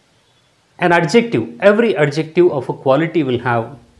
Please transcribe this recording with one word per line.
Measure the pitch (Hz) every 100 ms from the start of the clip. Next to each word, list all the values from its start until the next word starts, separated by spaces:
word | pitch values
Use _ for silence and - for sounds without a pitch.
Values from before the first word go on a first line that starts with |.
| _ _ _ _ _ _ _ -
an | 175
adjective, | 170 165 233 233 120 107 -
every | 196 208 233 156
adjective | 147 147 156 180 175
of | 147 120
a |
quality | 147 135 139 165 165
will | 135 120
have | 123 120 117 139 _